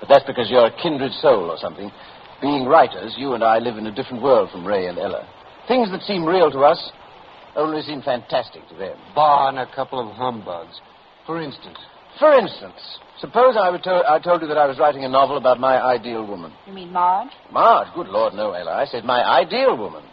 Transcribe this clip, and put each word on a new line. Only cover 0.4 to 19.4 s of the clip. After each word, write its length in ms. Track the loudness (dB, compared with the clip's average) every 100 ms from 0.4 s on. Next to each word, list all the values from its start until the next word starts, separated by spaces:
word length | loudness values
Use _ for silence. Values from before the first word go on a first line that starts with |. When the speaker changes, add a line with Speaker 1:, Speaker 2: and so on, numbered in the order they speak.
| 0
Speaker 1:
you're 160 | 4 4
a 160 | 2
kindred 300 | -6 -4 -6 0
soul 260 | 2 2 0
or 60 | -6
something. 320 | -10 -12 -16 -16 -20 -20 -20 -8
Being 240 | -4 -2 2
writers, 480 | 4 4 0 -12 -10
you 160 | -6
and 100 | 0
I 140 | 2 2
live 200 | 0 -8
in 80 | -10
a 80 |
different 280 | -10 -10 -4
world 280 | 2 2 2
from 160 | -6 -4
Ray 220 | -4 -4
and 100 | -6
Ella. 280 | -6 -8 -12 -20 -20 -20 -2
Things 220 | 0 0
that 100 | -4
seem 220 | -6 -4 0
real 240 | 2 2
to 100 | 4
us 300 | 4 4 -4 -16 -20 -20 -20 -20 -12 -4
only 240 | -4 -4
seem 200 | -8 -8
fantastic 640 | -4 -6 -2 -4 -4 -12 -20
to 60 |
them. 240 | -14 -12 -12 -8
Speaker 2:
Bar 360 | 2 4 4 2
and 80 | -2
a 120 | -8
couple 260 | -8 -8 -6
of 140 | -8 -6
humbugs. 640 | -6 -6 -10 -12 -12 -20 -20 _ _ _ -12
For 140 | -10
instance? 380 | -10 -14 -20 -20 -20 -20 -20 2
Speaker 1:
For 140 | 6
instance, 460 | 6 4 -8 -18 -20 -20 -20 -20 -16
suppose 380 | -6 4 4 4
I, 120 | 0
were 80 | -2
to-, 260 | -2 0 2
I 120 | 2
told 200 | 2 0
you 40 | 2
that 80 | 2
I 100 | 2
was 120 | 2
writing 260 | 0 0
a 40 | 0
novel 280 | 2 2 2
about 220 | 0 2
my 240 | 2 2
ideal 420 | 2 -2 -2 -8
woman. 280 | -8 -10 -14 -20 -20
Speaker 3:
You 60 |
mean 200 | -18 -8
Marge? 380 | -2 0 0 -4 -16 -8
Speaker 1:
Marge? 380 | 2 4 4 0
Good 120 | -10 -6
Lord, 280 | -2 -2
no, 180 | -2 -6
Ella. 200 | -6 -6
I 140 | -4 -4
said 180 | -6
my 180 | -2 0
ideal 540 | 4 2